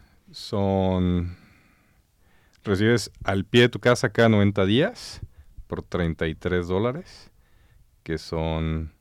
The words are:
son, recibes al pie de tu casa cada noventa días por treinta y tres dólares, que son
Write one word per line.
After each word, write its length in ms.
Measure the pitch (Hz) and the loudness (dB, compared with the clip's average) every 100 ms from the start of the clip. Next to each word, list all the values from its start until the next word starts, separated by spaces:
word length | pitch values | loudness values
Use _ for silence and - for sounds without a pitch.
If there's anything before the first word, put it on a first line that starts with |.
| _ _ _ | _ _ _
son, 1040 | - - 107 98 95 95 92 90 90 87 90 - _ _ _ _ _ _ _ _ _ _ _ | -18 -6 -2 0 2 2 2 0 0 -4 -10 -20 _ _ _ _ _ _ _ _ _ _ _
recibes 460 | - 95 107 117 - - | -2 2 2 2 -2 -6
al 220 | - 98 90 | -4 -2 2
pie 160 | 120 | 4
de 60 | 120 | 4
tu 100 | 104 | 4
casa 300 | 123 123 120 | 0 2 0
cada 180 | 110 113 | 2 4
noventa 380 | 104 101 104 95 | 4 4 2 2
días 540 | 113 190 240 - - - - - - - | 2 0 -4 -16 -16 -18 -20 -20 -20 -12
por 160 | 87 | -12
treinta 440 | - 87 85 80 82 | -6 -4 -4 -2 -6
y 60 | |
tres 340 | 78 90 90 85 | -4 -4 -2 -2
dólares, 640 | 92 117 147 - - - _ _ _ _ _ _ _ | -2 -2 -6 -14 -20 -20 _ _ _ _ _ _ _
que 160 | - 78 | -8 -8
son 760 | - 82 80 82 80 80 78 - | -6 -4 -4 -2 -4 -4 -8 -14